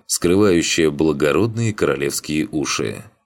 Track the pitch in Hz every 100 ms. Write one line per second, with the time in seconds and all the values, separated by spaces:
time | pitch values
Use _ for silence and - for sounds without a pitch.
0 | - - 87 95 104 85 73 - 78 73
1 | 80 71 73 76 117 110 113 - 78 69
2 | 71 - - 76 - 78 67 - 57 50
3 | - _